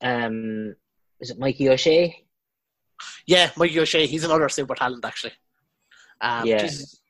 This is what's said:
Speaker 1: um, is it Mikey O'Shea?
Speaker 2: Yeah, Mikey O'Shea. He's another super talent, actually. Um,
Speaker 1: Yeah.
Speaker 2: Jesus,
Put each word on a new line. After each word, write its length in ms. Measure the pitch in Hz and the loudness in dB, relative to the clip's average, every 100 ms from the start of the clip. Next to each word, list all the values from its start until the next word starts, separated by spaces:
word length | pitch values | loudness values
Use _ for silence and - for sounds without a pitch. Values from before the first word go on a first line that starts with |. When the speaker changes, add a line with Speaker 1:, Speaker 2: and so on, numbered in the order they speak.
Speaker 1:
um, 720 | 123 120 117 113 110 110 107 - _ _ _ - | -4 -2 -4 -6 -8 -8 -10 -14 _ _ _ -18
is 100 | 120 | -14
it 80 | 120 | -6
Mikey 300 | 135 131 135 | -4 0 2
O'Shea? 560 | 131 165 160 170 - _ _ _ _ _ _ _ - - - - | 4 4 4 2 -2 _ _ _ _ _ _ _ -20 -20 -8 2
Speaker 2:
Yeah, 240 | 180 160 - | 4 4 2
Mikey 240 | 170 160 | 0 2
O'Shea. 260 | 156 165 139 | 2 2 0
He's 180 | 156 | 0
another 240 | 165 160 143 | 0 2 0
super 260 | - 131 | -2 -6
talent, 300 | 127 127 120 | -2 -4 -4
actually. 300 | 110 - 113 - _ _ _ _ _ _ _ - | -10 -8 -12 -14 _ _ _ _ _ _ _ -6
Um, 260 | 113 117 117 | -4 -2 0
Speaker 1:
Yeah. 120 | 107 | 2
Speaker 2:
Jesus, 380 | 104 143 139 _ | 0 -6 -14 _